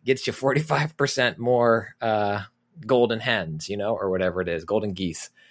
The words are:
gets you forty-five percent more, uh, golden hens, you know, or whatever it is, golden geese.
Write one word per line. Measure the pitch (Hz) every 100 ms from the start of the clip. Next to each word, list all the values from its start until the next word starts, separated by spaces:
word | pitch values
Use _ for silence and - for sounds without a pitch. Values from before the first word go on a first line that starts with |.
| 123
gets | 131 -
you |
forty-five | 120 135 135 156 147 151 -
percent | 139 - 123 -
more, | 120 123 120 113 104 -
uh, | 117 107 104 101 98 _ _ - 110
golden | 127 120 110
hens, | 127 110 82 78 -
you | 101
know, | 101 110
or | 98
whatever | 92 92 87
it | 87
is, | 85
golden | 80 104 104
geese. | 92 92 78 - _ -